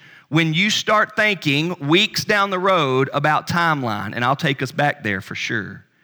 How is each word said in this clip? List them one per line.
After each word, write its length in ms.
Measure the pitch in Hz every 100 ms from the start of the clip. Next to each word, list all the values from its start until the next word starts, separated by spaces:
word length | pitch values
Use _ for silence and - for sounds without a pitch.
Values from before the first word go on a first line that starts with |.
| - - -
when 260 | 147 165
you 160 | 156 208
start 440 | - - 214 214
thinking 640 | - 214 196 - 139 165 180
weeks 460 | 143 170 208 -
down 260 | - 214 202
the 80 | 185
road 520 | 190 185 143 131 135
about 340 | - 147 151 -
timeline, 680 | 170 170 151 127 104 101
and 120 | 113
I'll 100 | 120
take 260 | 147 156 135
us 120 | 131
back 320 | - 143 -
there 160 | 110 95
for 160 | - -
sure. 480 | - 120 95 98 - _